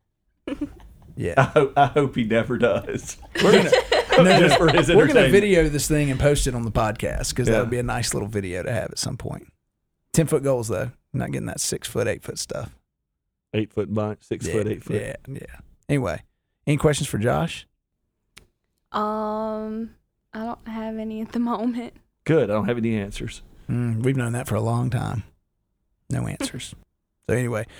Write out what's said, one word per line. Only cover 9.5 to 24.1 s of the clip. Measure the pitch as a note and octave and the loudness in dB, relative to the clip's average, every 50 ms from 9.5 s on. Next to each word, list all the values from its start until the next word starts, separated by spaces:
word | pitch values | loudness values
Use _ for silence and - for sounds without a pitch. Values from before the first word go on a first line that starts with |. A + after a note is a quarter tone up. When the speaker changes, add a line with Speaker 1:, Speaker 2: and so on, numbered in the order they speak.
| _ _ _ _ _ _ _ _ _ _ _ _ - | _ _ _ _ _ _ _ _ _ _ _ _ 0
Speaker 2:
Ten-foot | - D#3+ - E3 C#3+ | 2 2 2 2 0
goals, | C3+ C#3 C3+ B2 A2+ A2+ | 2 0 0 0 -2 -2
though. | A#2 - - A#2+ - _ _ _ | -4 -4 -4 -6 -8 _ _ _
Not | - B2+ A#2+ - | -6 -6 -4 -4
getting | C#3 B2 - | -6 -6 -8
that | - - - | -8 -6 -6
six-foot, | - - - - - - - - A2 G#2+ | -6 -4 -6 -6 -8 -6 -4 -2 -2 -2
eight-foot | F#2+ - - - - - | -4 -6 -8 -12 -10 -10
stuff. | - - - - - - - _ _ _ _ _ _ _ _ _ _ _ _ _ _ _ | -8 -8 -8 -8 -10 -10 -14 _ _ _ _ _ _ _ _ _ _ _ _ _ _ _
Speaker 1:
Eight-foot | - G#2+ G#2+ G#2 _ A2 G2+ F2 | -6 -6 -6 -4 _ -6 -4 -2
by | G#2 G#2+ G#2+ G#2+ G#2 - | -2 -4 -2 -4 -6 -8
six-foot, | _ - A2+ - - G2+ A2 A2 G2+ | _ -8 -8 -6 -4 -4 -2 -2 -2
Speaker 2:
Yeah, | G#2+ | -4
Speaker 1:
eight-foot. | A2 E2+ - - - | -6 -6 -6 -6 -6
Speaker 2:
yeah, | G#2+ A2 A2 - - - - | -6 -6 -8 -12 -14 -14 -14
yeah. | C3+ - - - - - - - _ _ _ - | -14 -14 -16 -16 -20 -20 -20 -20 _ _ _ -2
Anyway, | D3 C#3+ B2 F2+ D#2+ - - _ _ _ _ _ _ _ _ | -2 0 0 -2 -4 -6 -10 _ _ _ _ _ _ _ _
any | - D3+ C#3 | 0 2 2
questions | - D#3 C#3+ - D3 - | 2 2 2 0 -2 -4
for | - G#2+ | -4 -2
Josh? | G#2 B2 C3+ D3+ E3 D#3+ - - - _ _ _ _ _ _ _ _ _ _ _ _ _ _ - - _ _ _ _ _ _ _ _ _ | 0 0 0 0 -2 -4 -6 -10 -18 _ _ _ _ _ _ _ _ _ _ _ _ _ _ -20 -20 _ _ _ _ _ _ _ _ _
Speaker 3:
Um, | - G#3+ G#3+ G#3+ G#3+ G#3+ G#3+ G#3+ G#3+ G#3+ A3 A3 A3 G#3+ G#3+ A3 A3 A3 A3+ A3 - _ _ _ _ _ _ _ | -6 -4 -2 -2 -2 -4 -4 -4 -4 -4 -4 -4 -6 -6 -6 -8 -8 -8 -10 -10 -14 _ _ _ _ _ _ _
I | - A3 A3 | -12 -10 -8
don't | A#3 A#3+ - - A3+ | -8 -10 -10 -12 -12
have | A3 A3 A3 A3 A3 A3 | -10 -8 -8 -6 -6 -6
any | A3 A3 A3 A3 | -8 -8 -8 -8
at | A3+ A3 | -8 -6
the | - A#3 | -4 -2
moment. | A#3+ A#3 A#3+ F#3+ A3+ B3+ A#3 A#3+ A#3 A#3+ - _ _ _ _ _ - | -2 -2 -2 -2 -2 -2 -2 -4 -8 -10 -14 _ _ _ _ _ -2
Speaker 1:
Good. | - D#3+ D#3+ B2 G2 | 2 2 2 2 2
I | G#2 | 0
don't | A2 G#2+ | 0 0
have | G#2 A#2+ A#2+ | 0 -2 0
any | A2 A#2 A2 | 0 0 -2
answers. | G#2+ G2+ G2+ - - A#2 A#2 - - - - - - - - | -2 -4 -6 -8 -10 -10 -12 -12 -14 -20 -20 -20 -14 -8 -6
Speaker 2:
Mm, | B2 A#2+ B2 A#2+ A2+ A2 | -4 -2 -2 -2 -2 0
we've | A2 B2+ | 0 0